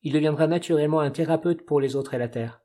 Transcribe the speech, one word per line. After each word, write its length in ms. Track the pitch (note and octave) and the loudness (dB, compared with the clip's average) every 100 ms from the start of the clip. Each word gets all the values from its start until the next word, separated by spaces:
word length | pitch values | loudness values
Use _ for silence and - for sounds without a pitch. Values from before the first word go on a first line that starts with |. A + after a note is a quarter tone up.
il 120 | D#3 | 0
deviendra 340 | D3 D3+ D3 D#3+ | 2 2 2 2
naturellement 520 | E3+ - D#3+ D3+ D#3 | 0 0 0 2 2
un 120 | D3 | 0
thérapeute 540 | C#3+ D#3+ D#3+ F3 E3 - | -2 -2 0 0 -4 0
pour 140 | D3 | 0
les 160 | C3+ C3+ | 0 -2
autres 180 | C3+ | -4
et 60 | B2+ | -4
la 80 | A#2+ | -4
terre. 360 | A#2 A2+ - | -4 -8 -10